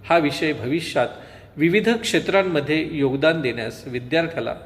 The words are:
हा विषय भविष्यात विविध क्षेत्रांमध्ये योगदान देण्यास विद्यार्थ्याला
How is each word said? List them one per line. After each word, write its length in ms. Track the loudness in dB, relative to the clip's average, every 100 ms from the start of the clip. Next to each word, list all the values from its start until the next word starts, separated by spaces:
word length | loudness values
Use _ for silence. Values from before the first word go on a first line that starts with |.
| 4
हा 100 | 4
विषय 340 | 4 0 -2
भविष्यात 560 | -2 -2 -2 -2 -2 -2 -4 -18 -20 -18 0
विविध 320 | 2 4 2
क्षेत्रांमध्ये 1000 | 0 0 0 2 2 2 0 0 -2 -2
योगदान 500 | 0 0 2 2 2
देण्यास 420 | -2 -4 -8 -10 -10
विद्यार्थ्याला 680 | -10 -2 -2 0 -4 -6 -8